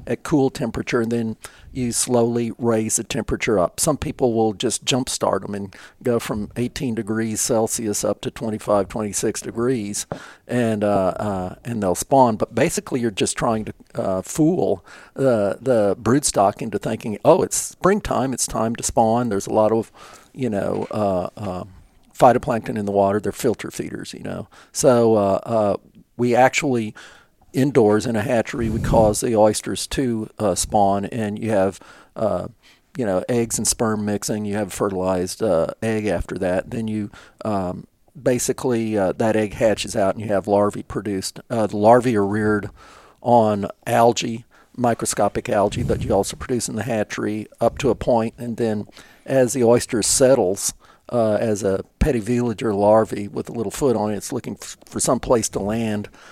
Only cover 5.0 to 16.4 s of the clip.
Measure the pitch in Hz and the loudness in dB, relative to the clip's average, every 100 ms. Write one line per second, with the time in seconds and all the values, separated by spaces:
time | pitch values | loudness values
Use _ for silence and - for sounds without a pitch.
5 | 131 - 98 98 98 101 98 - - - | -2 -2 0 0 -2 -8 -10 -14 -20 -8
6 | 123 117 - 110 104 - 120 - 135 110 | -2 0 0 -4 -6 -4 -6 -4 -4 -4
7 | 104 110 113 107 - 113 110 - 110 104 | -4 -2 -2 -2 0 2 2 -2 -4 -2
8 | 104 104 123 - 113 107 - 104 95 - | -2 -2 -6 -6 -6 -4 0 0 0 -4
9 | 208 - 117 - - 113 123 127 101 104 | -4 -4 -4 -4 -6 -4 -2 -2 -4 -8
10 | - - - - - 123 117 107 104 101 | -8 -10 -14 -18 -6 -2 0 2 2 2
11 | 92 - 104 95 92 - 120 117 98 90 | 2 0 -4 -4 -6 -10 -10 -4 -2 -2
12 | - 139 123 110 - 117 160 214 - 135 | 2 4 4 2 -2 0 0 -2 -4 -2
13 | 117 95 120 - 135 110 104 - - - | -2 -2 -4 -2 -2 -2 -4 -12 -12 -6
14 | 113 95 - - 156 180 98 98 - - | -4 -4 -4 0 2 2 0 -2 -6 -20
15 | - - 135 110 101 - 120 117 101 92 | -14 -2 2 2 0 -2 0 2 2 0
16 | 120 139 - - | 2 2 2 2